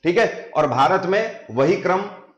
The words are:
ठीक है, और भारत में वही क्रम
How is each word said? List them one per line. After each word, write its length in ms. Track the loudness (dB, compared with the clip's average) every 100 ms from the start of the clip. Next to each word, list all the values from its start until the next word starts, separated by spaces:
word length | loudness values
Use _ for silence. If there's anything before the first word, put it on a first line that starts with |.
ठीक 140 | 2 2
है, 340 | 0 -2 -4 -2
और 120 | 0
भारत 380 | 2 2 2 0
में 400 | -2 -2 -8 -8
वही 240 | 0 2 2
क्रम 280 | 0 -2 -4 -12 -20